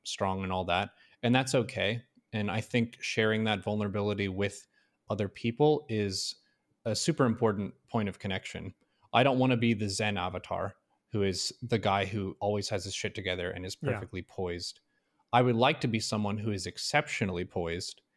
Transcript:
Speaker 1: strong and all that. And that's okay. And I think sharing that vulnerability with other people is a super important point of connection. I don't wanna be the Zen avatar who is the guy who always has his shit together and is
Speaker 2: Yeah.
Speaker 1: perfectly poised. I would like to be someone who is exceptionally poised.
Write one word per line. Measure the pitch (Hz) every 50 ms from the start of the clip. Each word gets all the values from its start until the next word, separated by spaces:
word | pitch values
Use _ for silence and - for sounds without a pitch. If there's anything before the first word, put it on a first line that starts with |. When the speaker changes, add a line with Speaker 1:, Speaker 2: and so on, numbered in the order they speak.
| -
Speaker 1:
strong | - - - 104 98 95 95 95
and | 92 92
all | 92 90
that. | 87 87 92 101 92 _ _ _ _ _ _ -
And | 120 123
that's | 127 123 127 -
okay. | 131 110 - - 104 95 98 117 120 - _ _ _ _ _ -
And | 107 104 104
I | 90 110
think | - - - 123 113 113 - -
sharing | - - - 117 110 110 110 110 110
that | 110 107 95 -
vulnerability | 110 107 107 104 101 95 104 101 104 101 101 101 98
with | 92 95 101 98 - - - _ _ _ _ _ _ _ _ -
other | 107 101 104
people | 95 - - - 117 117 - 147 151 151 139 - -
is | 113 107 104 101 95 95 - - - - _ _ _ _ _ _ _ _ -
a | 113 107
super | - - - 156 - 139
important | 120 110 - 117 110 101 101 101 - - _ _
point | _ - 113 104 101
of | 92 -
connection. | - 101 92 92 - - - 85 80 92 - _ _ _ _ _ _ _ -
I | 117 127
don't | 139 131 127
wanna | 127 127 127
be | 113 113 117 117
the | 104 107 101
Zen | 95 - 107 107 104
avatar | 92 90 92 92 90 - - 92 90 90 98 - _ _ _ _ _ _ _
who | - 107 98
is | 98 90 90 - - - -
the | - 113 120
guy | 107 98 104 98 101 98
who | 95 104 107 98 95 - -
always | 104 101 104 104 98 -
has | 110 98 87
his | 98 -
shit | - - 101 90
together | - 95 95 90 90 87 90
and | 95 92 90
is | 92 - -
Speaker 2:
Yeah. | - 139
Speaker 1:
perfectly | 120 101 98 - - 92 87
poised. | _ - - 95 90 87 87 - - - _ _ _ _ _ _ _ _ _ _ _
I | - 123 127
would | 123 117
like | 113 123 139 160 -
to | -
be | 123 110 110
someone | - - 117 107 104 101 101 107
who | 104 113
is | 104 95 90
exceptionally | 90 - - - - - 147 151 - - - 113 95 92 87 92
poised. | - - 95 85 82 85 87 - - - _ _ _ _